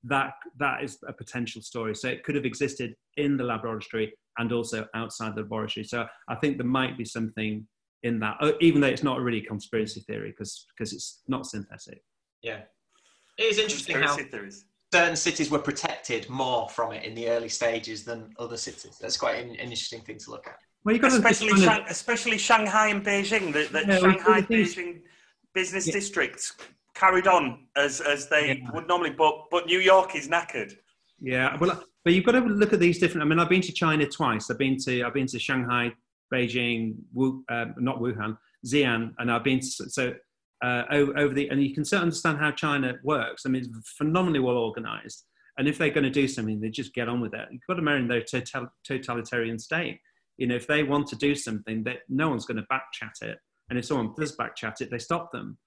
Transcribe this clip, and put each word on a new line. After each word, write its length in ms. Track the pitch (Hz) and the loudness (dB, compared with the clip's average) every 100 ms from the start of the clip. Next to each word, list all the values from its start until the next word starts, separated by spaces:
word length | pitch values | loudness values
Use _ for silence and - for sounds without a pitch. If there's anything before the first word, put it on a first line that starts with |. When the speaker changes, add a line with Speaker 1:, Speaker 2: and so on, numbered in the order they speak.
Speaker 1:
that, 300 | 120 139 135 - - 127 | 0 0 0 -6 -20 -4
that 240 | 139 127 | -2 -2
is 160 | 139 - - | -6 -10 -16
a 40 | |
potential 500 | - 110 123 117 113 | -16 -10 -8 -8 -10
story. 320 | - 120 113 | -10 -6 -6
So 140 | 104 127 | -4 -6
it 160 | - | -6
could 100 | - | -4
have 100 | 143 | -2
existed 500 | 135 110 143 139 120 113 _ - | -2 -2 -4 -2 -8 -10 _ -2
in 200 | 143 139 | 0 2
the 80 | |
laboratory 680 | 123 113 117 110 - 113 107 - _ 117 | 0 -2 -4 -6 -4 -2 -4 -6 _ -4
and 140 | 117 | 0
also 340 | 120 117 110 107 | 0 -2 -6 -6
outside 400 | 113 113 - 110 | -6 -8 -6 -6
the 80 | 107 | -6
laboratory. 420 | 104 110 107 - | -6 -6 -4 -6
So 220 | 107 120 113 - - | -6 -6 -6 -10 -10
I 60 | 113 | -2
think 220 | 147 139 | -2 0
there 80 | 123 | 0
might 300 | 131 131 127 | 0 0 -4
be 60 | |
something 640 | 110 120 110 110 107 107 107 _ _ _ | -8 -6 -6 -4 -4 -4 -10 _ _ _
in 160 | 120 113 | -4 -2
that, 160 | 107 - | -2 0
uh, 120 | 151 151 | 0 6
even 200 | 170 143 | 6 8
though 60 | 135 | 4
it's 140 | 131 | 2
not 180 | 147 127 | 0 0
really 180 | 123 110 | -2 -2
a 60 | |
conspiracy 560 | 101 104 - 113 107 - | -4 -10 -4 -2 -2 -8
theory, 320 | - 107 104 | -10 -10 -10
'cause, 340 | - 101 - _ - | -12 -12 -12 _ -10
'cause 160 | 110 | -10
it's 300 | 98 - - - | -8 -14 -14 -8
not 200 | 131 135 | -6 -6
synthetic. 560 | 107 98 - - - _ _ _ _ | -12 -12 -18 -20 -20 _ _ _ _
Speaker 2:
Yeah. 200 | 117 107 - _ _ _ _ _ _ - | -12 -12 -16 _ _ _ _ _ _ -2
It 60 | |
is 140 | 220 208 | 0 2
interesting 380 | 214 - - 147 | 0 -2 -4 0
how 180 | 143 | 0
Speaker 3:
Conspiracy 160 | 143 135 | 0 -4
theories. 340 | 110 98 98 _ _ _ | -10 -12 -16 _ _ _
Speaker 2:
certain 220 | 175 170 160 | 2 2 2
cities 340 | 175 156 147 | -2 0 0
were 80 | 143 | 0
protected 720 | - 139 - - - 113 - | -2 -4 -6 -6 -6 -6 -6
more 380 | 131 127 120 113 | -4 -2 -2 -2
from 240 | - 113 | -4 -4
it 120 | 107 | -4
in 100 | 110 113 | -10 -6
the 120 | 117 | -2
early 200 | 117 - | -2 -2
stages 560 | - 117 113 113 107 | -2 -2 -2 -6 -12
than 280 | 117 117 110 - | -10 -12 -12 -12
other 180 | 117 117 | -10 -8
cities. 420 | - - - - | -10 -12 -20 -14
That's 160 | - - | -6 -2
quite 260 | - 123 | -2 -2
an, 60 | 120 | -8
an 60 | 117 | -10
interesting 440 | 123 117 - 117 | -8 -8 -8 -12
thing 160 | - - | -14 -16
to 120 | - | -14
look 160 | 113 - | -16 -16
at. 120 | - _ _ | -20 _ _
Speaker 1:
Well, 100 | 208 | 0
you've 80 | 233 | 4
got 80 | 262 | 6
to 60 | 254 | 6
Speaker 3:
Especially 340 | 233 - 214 | 6 4 4
Speaker 1:
kind 120 | 196 | 6
of 20 | 185 | 8
Speaker 3:
Shang-, 160 | 107 - | 6 -2
especially 500 | 170 - 233 240 214 | -6 -2 -2 0 -2
Shanghai 480 | - 220 214 214 214 | 4 4 6 4 4
and 160 | 202 | 2
Beijing. 480 | 202 202 202 220 180 | 0 0 2 0 0
The, 140 | 147 151 | -2 0
the 80 | 156 | 0
Speaker 1:
Yeah, 60 | 196 190 | 4 6
well, 120 | 185 | 6
Speaker 3:
Shanghai, 280 | 190 - 190 | 6 6 4
Speaker 1:
the 40 | 196 | 4
thing 120 | 226 | 2
is 140 | 180 - | 2 -2
Speaker 3:
Beijing 260 | 175 170 _ _ _ _ _ | -8 -10 _ _ _ _ _
business 320 | 185 185 185 160 | -4 -2 -2 -2
Speaker 1:
Yeah. 40 | |
Speaker 3:
districts 600 | 202 202 175 123 - - - - _ _ | -2 -2 -2 -2 -4 -10 -10 -20 _ _
carried 320 | - 190 185 190 | 2 4 6 6
on 400 | 180 135 117 _ 143 | 6 4 -6 _ 2
as, 240 | 143 135 | 2 2
as 280 | 143 143 - | 0 0 2
they 300 | 151 147 135 | 2 2 -2
Speaker 1:
Yeah. 80 | 123 | -4
Speaker 3:
would 140 | 160 160 | -8 0
normally, 240 | 175 160 | 0 0
but, 360 | 135 156 156 - | 4 4 4 -2
but 160 | 175 170 | -2 2
New 140 | 180 | 4
York 340 | 185 190 180 | 8 8 6
is 140 | 160 139 | -6 -2
knackered. 480 | 170 165 127 101 - _ _ _ _ | -2 0 -8 -8 -12 _ _ _ _
Speaker 1:
Yeah, 360 | 131 127 135 147 | -4 0 0 2
well, 240 | 175 170 - _ | 0 0 -10 _
but 80 | 170 | 4
you've 100 | 185 | 6
got 80 | 185 | 6
to 80 | 254 | 4
look 320 | 240 202 208 | 4 2 4
at 80 | 202 | 6
these 180 | 170 175 | 4 4
different, 220 | 170 160 | 2 2
I 60 | 151 | 4
mean, 100 | 160 | 4
I've 80 | 170 | 6
been 120 | 185 | 4
to 100 | 180 | 2
China 340 | - 160 151 143 | 0 2 2 0
twice. 420 | - 139 107 - | 0 0 0 -4
I've 80 | 123 | -2
been 180 | 135 131 | 0 0
to, 240 | 131 123 | 0 -2
I've 100 | 120 | 0
been 120 | 135 127 | -2 -2
to 120 | 117 | -4
Shanghai, 540 | - 131 120 123 120 - _ _ _ | -2 -2 0 0 -2 -6 _ _ _
Beijing, 600 | 127 120 123 120 117 110 110 - | 0 0 0 0 0 -2 -6 -8
Wu-, 320 | 123 131 131 - | 0 0 0 -6
uh, 180 | 120 117 - | -4 -4 -2
not 220 | 127 123 | -2 0
Wuhan, 380 | 120 104 107 110 _ _ 123 | -4 -2 -6 -8 _ _ 0
Xi'an, 480 | 143 131 113 113 - | 2 4 2 -2 -4
and 120 | 120 | -2
I've 140 | 117 | 0
been 140 | 135 131 | 2 0
s-, 220 | 131 - - | -2 -8 -6
so, 260 | - 127 120 _ _ _ _ | -4 -4 -4 _ _ _ _
uh, 220 | 123 120 - | -2 -2 0
o-, 220 | 147 143 | 2 2
over 200 | 143 147 | 2 2
the, 140 | 135 143 | 2 0
and 120 | 139 | 2
you 100 | 139 | 0
can 100 | 156 | 0
certainly 220 | 147 202 170 | 0 2 2
understand 320 | 160 165 147 | 2 0 2
how 120 | 151 | 0
China 440 | 147 156 143 131 123 | 0 0 0 0 -2
works. 440 | 135 143 113 - 135 | 0 0 -2 -4 -2
I 20 | |
mean, 140 | 127 | -2
it's 260 | 120 113 - - | -2 -10 -14 -2
phenomenally 440 | 151 175 185 147 | 2 2 4 2
well 160 | 127 123 | 2 2
organized. 680 | 113 113 113 107 113 - _ _ _ - | 0 -4 -8 -10 -10 -18 _ _ _ -2
And 100 | 139 | 0
if 100 | 147 | 2
they're 120 | 156 | 2
gonna 200 | 147 135 | 2 2
do 160 | 143 135 | 2 2
something, 320 | 131 110 107 | 0 -4 -2
they 80 | 110 | -4
just 260 | 110 113 | -6 -6
get 140 | - 117 | -4 -2
on 120 | 123 | -2
with 140 | 113 | -4
it. 140 | 113 110 | -6 -12
You've 120 | 127 - | -14 -6
got 60 | |
to 60 | 180 | -2
remember 340 | 151 143 120 | 2 2 2
they're 80 | 120 - 127 | 0 -2 -6
a 40 | |
total-, 300 | 110 135 120 _ | -4 -10 -10 _
totalitarian 720 | - 131 131 120 113 120 117 113 | -8 -8 -4 -6 -4 -4 -2 -6
state. 420 | - 160 175 - _ _ _ - | -4 -4 -4 -10 _ _ _ -4
You 100 | 123 | -2
know, 80 | 123 | -2
if 100 | - | 0
they 160 | 151 | 0
want 240 | 143 143 143 | 2 0 0
to 80 | 110 | 0
do 180 | 143 | 0
something, 480 | 143 - 107 107 110 | 0 -4 -6 -4 -4
that 160 | 113 123 - | -4 -8 -4
no 200 | 135 160 | 0 0
one's 160 | 120 - | 0 -4
gonna 200 | 113 101 | -6 -4
back 240 | 135 - | -4 -4
chat 220 | - 110 - | -12 -12 -10
it. 160 | 110 - _ _ - | -12 -12 _ _ -6
And 80 | 127 | -4
if 60 | |
someone 300 | 113 139 110 - | -2 -2 -2 -4
does 160 | 151 | -6
back 240 | - 117 - | -4 -8 -6
chat 240 | 110 - | -8 -8
it, 100 | 120 | -8
they 80 | 120 | -8
stop 320 | - 170 165 | -4 -4 -4
them. 260 | 120 104 110 | -12 -12 -16